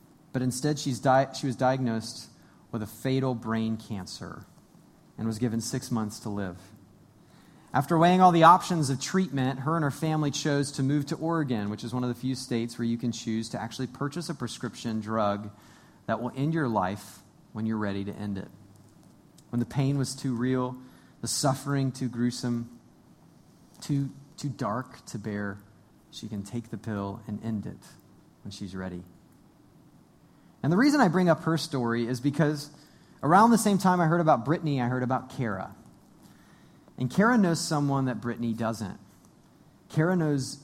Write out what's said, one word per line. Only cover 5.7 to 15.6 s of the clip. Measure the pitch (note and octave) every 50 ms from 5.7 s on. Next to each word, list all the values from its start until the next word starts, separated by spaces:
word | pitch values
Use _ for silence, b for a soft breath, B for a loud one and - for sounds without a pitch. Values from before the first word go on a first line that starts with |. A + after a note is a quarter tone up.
| - B2+ - -
months | B2 A2+ A2 G#2 G2+ -
to | - A2
live. | G2+ G#2 G2+ F#2 F2 F#2 - - - - - - - - - - - B B B B B B B B B B B
After | - C3 C3 - F3 D#3+
weighing | E3 F3 F3+ F#3
all | F#3 F3+
the | E3+ E3+ D#3+
options | E3 F3 F#3 - - F3+ E3 D3 B2+
of | C3+ B2
treatment, | - - - F#3+ F#3+ - C#3 C3+ B2+ C3 C#3 C#3
her | B2 D3+ E3
and | E3+
her | D3+ C#3+
family | C#3 - D#3+ D#3+ D#3 D#3 D3+ C#3+
chose | C#3+ - - D#3 C#3+ C#3+ C#3 C#3
to | - -
move | C3+ C3+ D3 D3 C#3+
to | - D#3+
Oregon, | - D#3 E3 E3 D#3+ D3+ B2+ B2 G#2+ G#2 G2+
which | G#2 G#2
is | - A#2 A#2
one | B2+ B2
of | B2
the | A#2+
few | - - C3 C3
states | B2+ - - B2 A#2 A#2 A#2 - -
where | A#2+
you | A#2 A#2 A#2
can | B2 A#2+
choose | A2+ - - A#2 A2 A2+ A2 -
to | - G2
actually | G#2 A2+ - - C3
purchase | A#2+ - - D3 C#3 - F3 D#3+ -
a | D3+
prescription | C3+ B2 A2+ - - - A2+ - - - A#2+ A2 A2
drug | G2+ G#2+ A2 A2 G#2+ G2+ G2+ G2+ G#2+ G#2 B B